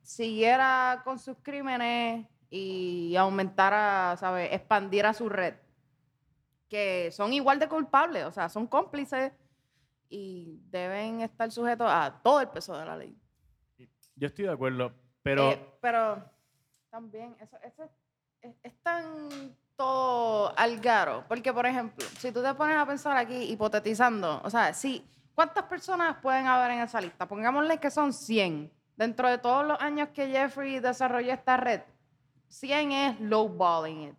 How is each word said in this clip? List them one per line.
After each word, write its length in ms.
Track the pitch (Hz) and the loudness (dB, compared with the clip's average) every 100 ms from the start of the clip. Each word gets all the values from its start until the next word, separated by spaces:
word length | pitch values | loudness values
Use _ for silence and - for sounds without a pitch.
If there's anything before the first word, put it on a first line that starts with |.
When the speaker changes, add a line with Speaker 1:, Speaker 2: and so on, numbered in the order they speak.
Speaker 1:
siguiera 1000 | - - 226 220 226 254 262 262 254 254 254 | -16 -6 -4 2 4 6 4 4 2 -2 -6
con 120 | 262 | -10
sus 200 | - 254 | -10 -14
crímenes 840 | - 285 269 247 240 240 233 226 220 _ _ 190 | -10 -8 -4 -2 -2 0 -2 -4 -10 _ _ -10
y 600 | 190 185 180 175 170 180 | -6 -4 -4 -4 0 2
aumentara, 1000 | 196 196 190 196 196 208 208 196 180 175 | 4 2 0 4 4 4 2 2 0 -2
¿sabes? 300 | 185 185 175 | -2 -2 -2
Expandiera 640 | 190 - 208 196 202 208 | -4 2 0 2 2 2
su 140 | 220 226 | 0 -4
red. 260 | 202 175 - _ _ _ _ _ _ _ _ _ _ _ | -2 -2 -4 _ _ _ _ _ _ _ _ _ _ _
Que 420 | 208 196 180 170 | -4 -2 -2 -4
son 220 | 175 208 | -2 0
igual 260 | 277 269 277 | 2 2 2
de 80 | 302 | 2
culpables, 580 | 320 277 269 339 254 147 | -2 2 4 4 -2 -6
o 60 | |
sea, 180 | 185 170 | -4 -6
son 180 | 214 233 | -4 0
cómplices 640 | 285 381 294 277 262 269 _ _ _ _ _ _ _ _ | 0 0 -6 -4 -4 -4 _ _ _ _ _ _ _ _
y 500 | 202 196 180 165 156 - | -14 -12 -14 -16 -20 -10
deben 520 | 185 180 196 220 226 | -6 -4 -4 -6 -6
estar 280 | 226 - 226 | -6 -4 -4
sujetos 360 | 233 240 233 226 | -2 -2 2 4
a 300 | 165 143 - | 4 2 2
todo 180 | 233 285 | 4 6
el 60 | 254 | 2
peso 280 | 160 - 151 | -6 -10 -10
de 80 | 165 | -10
la 100 | 160 | -12
ley. 200 | 135 - _ _ _ _ _ _ 127 _ _ - | -14 -20 _ _ _ _ _ _ -20 _ _ -8
Speaker 2:
Yo 120 | 143 | -8
estoy 180 | 143 196 | -4 -6
de 60 | |
acuerdo, 400 | 151 131 127 123 - _ _ | -2 -2 -2 -4 -6 _ _
pero 260 | 139 139 135 | 0 4 4
Speaker 1:
Eh, 260 | 139 - _ | 2 -6 _
pero 420 | 240 233 220 202 - _ _ _ _ _ _ | 0 2 0 -4 -10 _ _ _ _ _ _
también, 440 | 226 226 214 240 226 | -20 -18 -18 -18 -20
eso, 180 | 220 247 | -20 -20
eso 200 | 240 269 311 _ _ _ _ _ | -20 _ -20 _ _ _ _ _
es, 140 | 240 _ | -20 _
es 100 | 240 _ | -20 _
tan 460 | 339 339 320 311 294 277 269 _ _ - | -4 -4 -6 -14 -14 -14 -16 _ _ -4
todo 760 | 262 262 262 240 233 214 202 - | 0 2 2 2 2 2 0 2
al 220 | 233 233 | 0 2
garo. 460 | 240 220 165 120 - | 4 4 4 -2 -4
Porque, 240 | 240 247 | -4 -2
por 120 | 240 247 | 0 0
ejemplo, 400 | 254 226 - - - | 0 -6 -10 -12 -8
si 120 | 254 | -6
tú 100 | 233 | -2
te 100 | 262 | -2
pones 240 | 269 302 311 | 0 0 2
a 80 | 277 | 0
pensar 320 | 285 294 269 | -2 0 0
aquí, 340 | 233 254 240 | 0 -6 -6
hipotetizando, 920 | 214 214 208 208 214 247 220 170 151 | -2 0 0 -2 2 4 4 -2 -4
o 60 | - | -2
sea, 240 | 226 185 | 2 2
si, 300 | - 269 254 - _ _ | 0 -6 -6 -12 _ _
¿cuántas 300 | - 320 403 - | 0 2 0 -4
personas 520 | 359 - 359 330 - | -8 -4 0 0 0
pueden 240 | 262 262 262 | 0 2 4
haber 240 | 254 247 | 4 4
en 100 | 240 | 0
esa 200 | 233 226 | -2 -4
lista? 260 | 175 - 180 | -6 -8 -8
Pongámosle 520 | 202 226 277 311 320 | 0 0 2 2 0
que 100 | 285 | 0
son 240 | 302 294 | 0 0
cien. 580 | - - 226 185 156 151 _ _ - | -2 0 2 2 -2 -8 _ _ -4
Dentro 320 | 226 233 254 | -2 2 2
de 120 | 247 | 2
todos 260 | 247 262 294 | 2 2 2
los 140 | 302 | 0
años 280 | 294 294 294 | -2 -2 -4
que 180 | 294 269 | -4 -2
Jeffrey 520 | 262 277 269 277 262 | 0 0 -2 -6 -2
desarrolló 540 | 247 240 254 247 247 | -2 0 0 0 -2
esta 240 | 254 262 254 | -2 2 2
red, 240 | 247 202 - _ _ _ _ _ _ | 2 -2 -6 _ _ _ _ _ _
cien 440 | - 269 285 294 | -12 0 0 2
es 280 | 277 277 220 | 0 0 -2
lowballing 880 | 214 214 220 175 180 165 160 156 | 0 2 2 2 2 2 -2 -8
it. 60 | 147 | -12